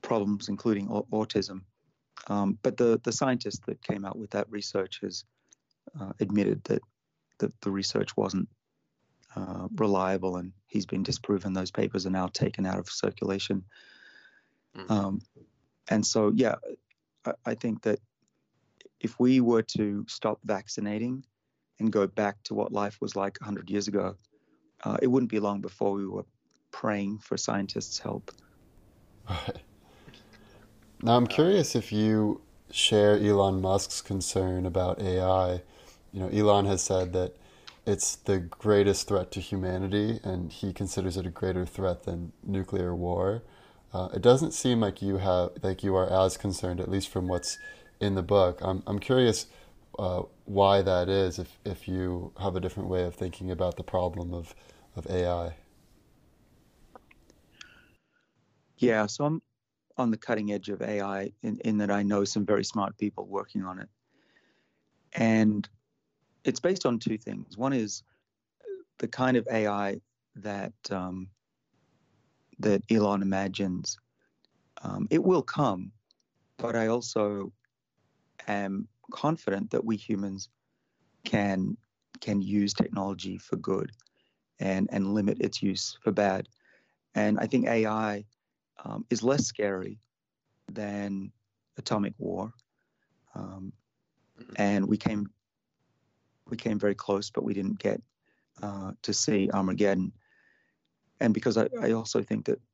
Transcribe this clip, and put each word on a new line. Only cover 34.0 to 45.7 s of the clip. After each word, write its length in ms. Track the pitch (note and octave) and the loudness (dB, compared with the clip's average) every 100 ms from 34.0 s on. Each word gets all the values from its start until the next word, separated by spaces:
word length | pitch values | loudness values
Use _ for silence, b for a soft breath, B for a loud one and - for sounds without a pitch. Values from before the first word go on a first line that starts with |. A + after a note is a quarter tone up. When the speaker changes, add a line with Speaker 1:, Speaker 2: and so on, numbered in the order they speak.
Speaker 3:
concern 640 | - G2 - F#2+ F#2 F#2 F2+ | -4 -4 -2 0 0 0 0
about 340 | F2 F2+ - | 0 0 0
A 180 | F#2+ F#2 | 0 0
I. 420 | F#2 F#2 F#2 F2+ - B B B - | 4 4 2 -2 -6 B B B -14
You 80 | G2 | -8
know, 80 | F#2 | -2
Elon 400 | G#2 G#2 G2+ G2 | 4 8 8 6
has 160 | F#2+ | 0
said 300 | - F#2 F2+ | 0 0 0
that 220 | F2+ F2+ - B B B B - | 0 -2 -6 B B B B -2
it's 280 | G2+ - - | 0 0 -4
the 220 | - G2 | 0 0
greatest 720 | E2+ - G#2+ G2+ G2+ F#2+ - | 0 -4 4 6 6 4 2
threat 240 | G2+ F2+ | 0 0
to 80 | - | -8
humanity, 800 | F2 G2 F#2 F#2 F#2+ G2+ G#2+ A2+ | -6 -4 -2 -2 0 0 0 -2
and 280 | G2+ F#2 E2+ | -4 -6 -6
he 200 | - G2+ | -6 -6
considers 460 | F#2 F#2+ - F#2 F#2 | -4 -4 -2 -2 -4
it 80 | F2+ | -6
a 60 | |
greater 340 | E2+ F#2+ F2+ F2+ | -4 -2 -2 -4
threat 380 | - F#2+ F2 | -2 -2 -2
than 300 | - F2 E2+ - | -6 -8 -8 -12
nuclear 520 | - G2 F#2+ G2 F2+ F2 | -4 -4 -2 -2 -2 -2
war. 460 | F2 F2 F#2+ A2 - b b b b | -2 0 0 -2 -8 b b b b
Uh, 180 | F#2+ F#2 | -8 -6
it 80 | A2 | 4
doesn't 320 | A#2 C3 D#3+ | 6 8 4
seem 260 | - B2+ A#2+ | 0 2 4
like 220 | G#2 - | 2 0
you 160 | G2+ F#2+ | -2 0
have, 320 | F#2+ F2+ F2 - | 4 4 2 -2
like 180 | G2 | -4